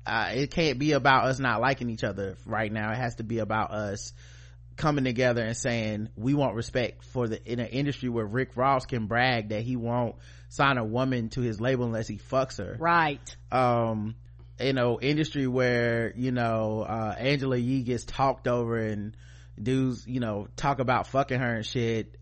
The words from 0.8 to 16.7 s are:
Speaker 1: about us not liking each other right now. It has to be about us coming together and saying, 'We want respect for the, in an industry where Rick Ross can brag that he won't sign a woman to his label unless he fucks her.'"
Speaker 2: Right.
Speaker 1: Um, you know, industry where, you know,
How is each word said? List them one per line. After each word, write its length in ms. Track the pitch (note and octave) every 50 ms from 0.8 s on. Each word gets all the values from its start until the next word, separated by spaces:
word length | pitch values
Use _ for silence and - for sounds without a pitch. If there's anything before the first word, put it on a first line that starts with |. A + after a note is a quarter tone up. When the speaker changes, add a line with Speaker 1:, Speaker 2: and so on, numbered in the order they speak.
| D3 D3+ D3
Speaker 1:
about 320 | C3+ A#2+ C#3 C3 B2+ G#2+
us 120 | C3 C3
not 220 | C3 C3+ B2 A2 G#2+
liking 300 | A#2+ C3+ C#3 C3 A#2+ A#2+
each 160 | A2+ G#2+ A#2
other 320 | G#2+ F#2+ G2 G2 F#2+ F2 - -
right 260 | G2+ A2 G#2+ A2 G#2
now. 220 | A2 A2 G#2+ A2 A2
It 40 |
has 180 | B2 B2+ A#2 A#2
to 80 | A#2 A2
be 140 | G#2+ A#2 A2+
about 320 | G#2+ G2+ G#2+ A2 G#2 -
us 420 | G#2 G#2+ G#2+ G2+ G2 A2 - - - - - - - - - - - - - - -
coming 260 | - D#3 D#3 D3 C#3+ C3
together 400 | C3 A#2 A#2+ B2+ B2 A#2 A#2+ A2+
and 140 | A2 A#2
saying, 500 | - - B2+ A#2 A#2 A2 G#2+ G#2+ G#2 G#2+ - -
'We 200 | G#2 A2 C3 C#3+
want 180 | D3 C#3 A#2+ G2+
respect 500 | A2+ A#2 - - B2+ B2 - - - -
for 240 | - - B2+ A#2+
the, 160 | A2 A2 - - A2+
in 80 | A#2+ A#2+
an 60 | A#2 -
industry 400 | A#2 C3+ C#3+ C#3+ - - B2+ B2
where 180 | A#2 A#2 G#2+
Rick 280 | G2 G#2+ B2+ C3 B2 -
Ross 300 | B2 B2+ C3+ C#3 C3 -
can 220 | - C3 A#2 A2
brag 420 | F#2+ A2+ A#2+ B2+ C3 B2 A#2 G#2 G#2+
that 140 | G#2+ G#2+ A2
he 120 | B2+ B2+
won't 420 | A#2+ A2+ A#2 A#2+ B2 A#2+ A2 - - - - - - - -
sign 280 | - - C#3 C#3 C3+
a 80 | B2 A2
woman 440 | G#2+ A2 B2 C3 C3 B2+ A#2+ A2+ A2
to 120 | - B2+
his 180 | B2 A#2 G#2+ G2+
label 260 | A#2 B2+ C3+ A#2+ B2
unless 220 | A#2 A2+ A2 A2
he 100 | - G#2+
fucks 420 | G2 - - C3 C3+ B2+ - - -
her.'" 180 | F#2 F2+ G2+ A#2+
Speaker 2:
Right. 400 | D#3+ E3+ E3+ E3+ D#3+ D3+ C#3+ C3+ - - - - - -
Speaker 1:
Um, 640 | B2 C3 B2+ B2 A#2+ A#2 A2+ A2+ A2 G#2+ G#2 A2 A#2 - - - - - - - - -
you 140 | B2 C3+ C3+
know, 260 | C3 A#2+ B2 A#2 -
industry 460 | B2 C3+ D3+ D3+ D#3 D3+ - C#3+ C3+
where, 640 | B2+ B2 B2+ B2+ B2 A#2+ A#2+ A#2+ A#2+ A#2 A#2 A#2 G#2+ -
you 160 | A2+ B2+ C3
know, 540 | B2+ B2 A#2 A2+ A2+ A2+ A2 G#2+